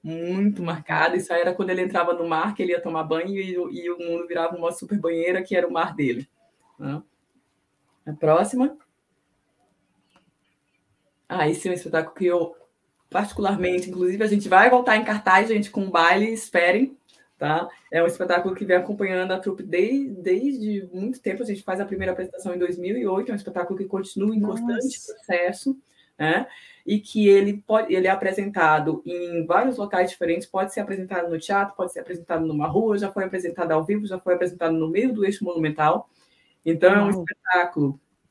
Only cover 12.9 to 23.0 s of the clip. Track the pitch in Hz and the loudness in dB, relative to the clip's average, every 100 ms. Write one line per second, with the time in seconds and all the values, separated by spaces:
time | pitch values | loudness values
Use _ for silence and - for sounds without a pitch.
12.9 | _ _ 202 208 - 196 202 180 180 185 | _ _ -4 -2 -2 0 0 0 -2 -4
13.9 | 185 180 202 214 202 202 190 247 247 247 | -2 -2 0 2 0 6 8 8 8 4
14.9 | 214 214 208 190 190 220 214 208 208 190 | 2 2 0 4 4 4 0 -2 -4 0
15.9 | 170 165 196 220 220 - 175 175 208 262 | 4 6 4 2 -2 -2 2 4 4 2
16.9 | - _ - _ - 147 160 175 - - | -4 _ -20 _ -6 0 0 -2 -12 -4
17.9 | 165 170 - 180 180 190 185 196 180 185 | 2 2 0 0 0 0 -2 2 2 2
18.9 | 208 196 185 185 185 160 - 156 175 214 | -4 -2 -2 -2 -2 -4 -6 -4 0 2
19.9 | 277 269 185 185 196 277 254 214 202 185 | 0 -4 -4 0 0 0 -2 -4 -4 -6
20.9 | 185 220 254 208 196 220 196 - 185 196 | -8 -8 -6 -6 -4 -6 -6 -6 -6 -4
21.9 | 190 180 180 185 - 180 180 180 175 180 | -4 -4 -4 -6 -8 -6 -2 -2 -2 -4
22.9 | 247 | -2